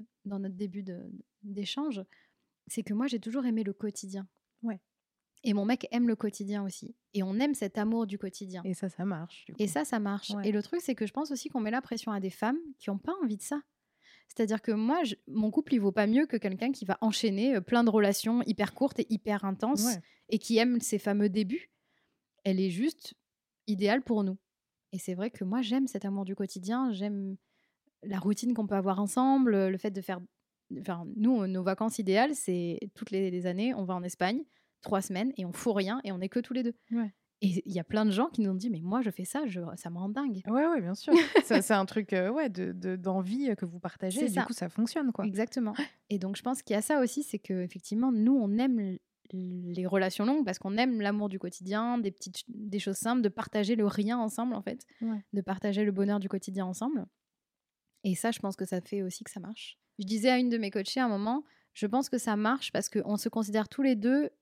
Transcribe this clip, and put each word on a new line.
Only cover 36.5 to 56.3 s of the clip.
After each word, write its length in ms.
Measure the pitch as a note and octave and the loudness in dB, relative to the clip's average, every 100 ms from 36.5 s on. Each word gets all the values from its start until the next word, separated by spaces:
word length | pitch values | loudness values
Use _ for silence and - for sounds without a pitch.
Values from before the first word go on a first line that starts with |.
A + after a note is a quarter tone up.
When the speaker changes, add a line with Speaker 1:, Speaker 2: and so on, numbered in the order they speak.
Speaker 1:
les 100 | B3+ | -2
deux. 120 | A#3+ A#3 - | -2 -4 -4
Speaker 2:
Ouais. 220 | A#3 G#3+ - _ - | -2 -2 -6 _ -2
Speaker 1:
Et 220 | G3 F3 - | 0 2 -2
il 60 | |
y 60 | F3+ | -4
a 40 | E3 | 0
plein 200 | G#3+ G#3+ | 2 2
de 60 | |
gens 160 | F#3+ D4+ | 4 2
qui 140 | - | 2
nous 100 | G3+ | 0
ont 40 | F#3 | 0
dit, « 140 | A#3 | -2
Mais 100 | F3 | -4
moi, 200 | F3 A#3 | -2 0
je 80 | A3+ | -2
fais 140 | F3+ F#3 | -4 -6
ça, 200 | C#4 C#4+ | -4 -4
je, 140 | F3+ E3+ - | -4 -8 -8
ça 120 | E3+ | -8
me 80 | E3+ | -6
rend 120 | G3 | -6
dingue. » 320 | G#3+ C#4 F#3+ G3 | -4 -4 -4 0
Speaker 2:
Ouais, 200 | A#3+ D#4+ | 2 2
ouais, 140 | D#4+ | 2
bien 140 | F3 G3 | 0 -2
sûr. 180 | - | 6
Speaker 1:
<laughs> 320 | E4+ D4 G#4+ - | 6 8 4 6
Speaker 2:
Ça, 160 | G#3+ | 4
c'est 120 | F#3+ | 4
un 120 | G#3 F#3+ | 2 2
truc, 260 | A3 G3 | -2 0
euh, 160 | F#3+ F#3 | 2 2
ouais, 200 | C4+ C#4 | 2 0
de, 220 | F3+ F3+ | -2 -6
de, 220 | F3+ F#3 F#3 | -4 -4 -2
d'envie, 520 | F#3 F#3+ F#3 A#3+ C#4 | 0 0 0 0 0
euh, 60 | G#3 | 0
que 100 | F3 | -4
vous 140 | F3 | -6
partagez, 400 | F3 - F#3 G3+ | -10 -6 -4 0
Speaker 1:
C'est 60 | B3 | 0
Speaker 2:
et 40 | |
du 40 | F#3 | 0
Speaker 1:
ça. 80 | |
Speaker 2:
coup, 100 | A#3+ | -2
ça 140 | A#3 F3 | -2 -4
fonctionne, 420 | - A3+ D#4+ C4+ | 0 0 0 0
quoi. 120 | A3+ G3+ | 0 -2
Speaker 1:
Exactement. 460 | G3 A#3 C4 A3 B3 | 0 -2 -2 -2 -2
Speaker 2:
Ouais. 60 | D4 - - | -6 -8 -6
Speaker 1:
Et 100 | G3+ | -4
donc, 160 | F#3+ G3 | -2 -4
je 60 | |
pense 200 | A#3+ C4 | -4 -4
qu'il 120 | - | -2
y 40 | - | 0
a 40 | |
ça 180 | - D4+ | 2 2
aussi, 220 | B3 - | 2 0
c'est 160 | C#4+ G#3 | -4 -6
que, 140 | - F#3 | -4 -4
effectivement, 480 | F3+ F3+ - G#3+ C4 | -4 -8 -4 0 2
nous, 240 | A#3 A3 C#4 | 4 6 6
on 200 | G#3 G#3+ | 4 2
aime 220 | C4+ A#3 | 2 2
l-, 200 | G3 F#3 _ _ - | 0 -4 _ _ -12
les 540 | F#3 F3+ F3+ F3 F3 F#3 | -8 -6 -6 -6 -4 2
relations 400 | F#3+ F#3+ - G#3 | 2 2 2 2
longues 180 | D4+ A3+ | 2 2
parce 140 | F#3 | -2
qu'on 160 | G3 G#3 | -2 2
aime 220 | B3+ A#3 | 2 2
l'amour 260 | G3+ G#3 G#3 | 0 0 0
du 100 | F#3+ | -4
quotidien, 580 | F3+ - F#3 G#3 A#3 A#3+ | -8 -8 -4 -2 0 0
des 140 | G3+ | 0
petites 260 | F#3 F#3+ F3+ | -4 -10 -12
ch-, 80 | - | -12
des 300 | G#3+ G#3+ G3+ | -10 -6 -4
choses 180 | G3 G3 | -2 -2
simples, 240 | A3+ B3 | 0 2
de 80 | G#3 | 2
partager 460 | G#3 - G#3+ G3+ A#3 | 0 -4 0 2 2
le 100 | G#3 | 2
rien 300 | G3+ G#3 A#3+ | 2 0 0
ensemble, 340 | A3 - A#3+ | -2 -2 -2
en 80 | A3+ | -2
fait, 240 | - B3 - - | -4 -8 -10 -8
Speaker 2:
Ouais. 220 | A3+ G#3+ - | -4 -4 -4
Speaker 1:
de 100 | G3+ | -4
partager 420 | F#3+ F#3+ G#3 G3 G#3 | -2 0 0 2 2
le 60 | |
bonheur 260 | G3 G3 G#3 | 2 2 2
du 80 | |
quotidien 360 | F#3+ | 0